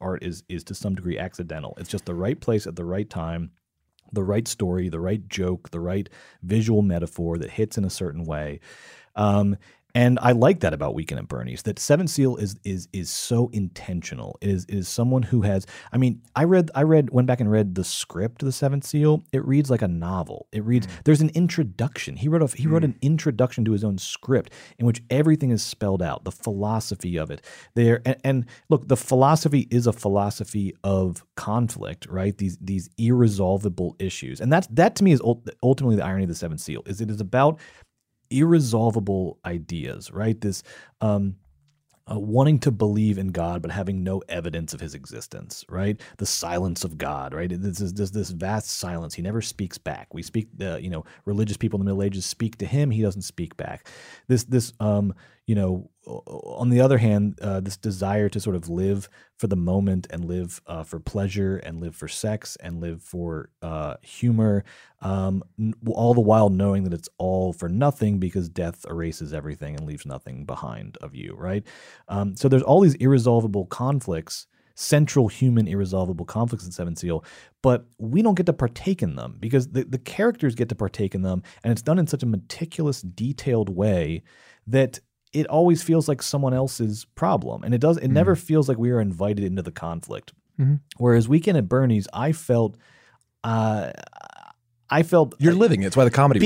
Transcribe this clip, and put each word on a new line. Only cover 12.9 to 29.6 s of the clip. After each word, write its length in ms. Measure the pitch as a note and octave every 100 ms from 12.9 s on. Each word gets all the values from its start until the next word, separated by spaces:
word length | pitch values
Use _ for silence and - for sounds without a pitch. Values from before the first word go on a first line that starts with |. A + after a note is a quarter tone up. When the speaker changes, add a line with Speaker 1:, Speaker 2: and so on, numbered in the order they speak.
Speaker 1:
is 160 | G2 E2
so 400 | - - A#2 A#2+
intentional. 840 | A2 F#2 - - F2 - B1+ G1+ -
It 80 | G2+
is, 140 | F#2+ F2+
it 100 | G2+
is 120 | F2+
someone 360 | - A#2+ B2+
who 180 | A2+ B2
has, 240 | G#2 F#2+ - - -
I 60 | C3
mean, 240 | B2+ A2+ - -
I 80 |
read, 260 | E3+ F#3 E3 C3+
I 80 |
read, 260 | D#3 D#3+ C3
went 160 | B2 B2+
back 140 | B2+
and 100 | G#2+
read 240 | G#2+ G#2
the 100 | F#2 F2+
script 580 | - - E2+ A2+ -
of 20 | C#3
the 60 |
Seventh 320 | - C#3 C#3
Seal. 420 | - D3+ D3+ D3+ -
It 120 | C3+
reads 280 | - C#3 C#3+
like 100 | A#2
a 60 | G#2+
novel. 640 | E2+ E2+ F#2 D#2+ - -
It 120 | G#2+ G#2+
reads, 200 | B2 F#2
Speaker 2:
Mm. 180 | - -
Speaker 1:
there's 160 | D3+
an 80 | D#3
introduction. 840 | D#3+ F3 - B2+ - A#2+ - - -
He 120 | C#3
wrote 160 | E3
a, 120 | C#3+ -
he 120 | D3+
wrote 160 | D#3+
Speaker 2:
Mm. 60 | D#3
Speaker 1:
an 60 | A#2
introduction 640 | C#3 D#3+ D#3 A2+ B2+ - A2
to 60 |
his 120 | G#2
own 140 | G#2+ F#2+
script 540 | - - - B2+ - - - -
in 80 | A#2+
which 160 | A#2 -
everything 400 | C3 D#3 D#3 C#3
is 140 | A2+
spelled 400 | - - G#2 F#2+
out, 220 | E2+ C2 F#2
the 60 |
philosophy 840 | - - G2 G#2 A2+ - G2 F2+ E2+
of 140 | D2+
it. 120 | D2 - - -
There, 300 | - A#2 A#2 A#2+
and, 120 | C3
and 220 | C3+ C3 A#2 - -
look, 180 | D3+ -
the 100 | B2+
philosophy 720 | - B2+ C3+ D#3+ D#3 C#3+